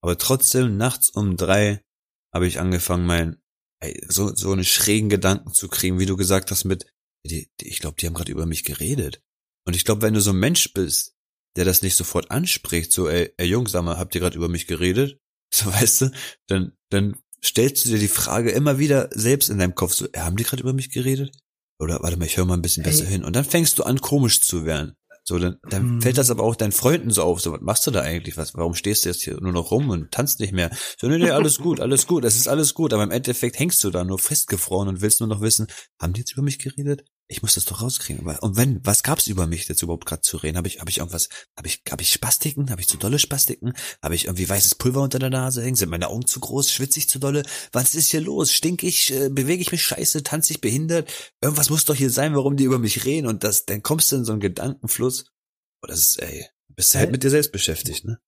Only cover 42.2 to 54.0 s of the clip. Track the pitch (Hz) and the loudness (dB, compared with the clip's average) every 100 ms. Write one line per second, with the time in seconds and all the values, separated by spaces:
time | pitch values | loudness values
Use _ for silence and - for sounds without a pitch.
42.2 | 120 - 156 143 139 95 90 - 101 143 | 0 0 0 -2 -4 -2 -2 0 0 0
43.2 | - 139 - - 117 - - - 76 87 | 0 2 0 0 -6 -6 -10 -8 -4 -2
44.2 | - 90 87 98 - - 127 131 139 131 | -2 -2 0 2 2 2 0 2 0 0
45.2 | 131 131 127 127 120 127 90 85 87 110 | -2 -2 -2 -2 0 0 0 -2 -4 -2
46.2 | 131 131 - 135 139 - 135 156 - 131 | -4 -4 -4 -2 0 0 0 0 0 0
47.2 | 139 143 139 - - 123 127 156 151 156 | 0 -2 -4 -10 -4 0 0 2 2 2
48.2 | 165 - 151 - 160 175 180 - - 131 | -2 0 2 2 0 -2 -2 0 0 2
49.2 | 139 139 135 180 175 170 - - - 156 | 0 0 0 0 0 -2 -2 0 0 0
50.2 | 139 156 - 156 110 123 160 170 - - | -2 -2 -2 -2 -2 0 0 0 -2 -10
51.2 | - _ 143 147 139 156 - 143 135 117 | -16 _ -2 0 0 2 2 2 2 2
52.2 | 147 147 135 139 131 127 110 113 127 156 | 0 2 2 2 2 2 0 0 0 0
53.2 | 135 107 107 98 - 104 - 156 | 0 -2 0 0 -2 -6 -2 2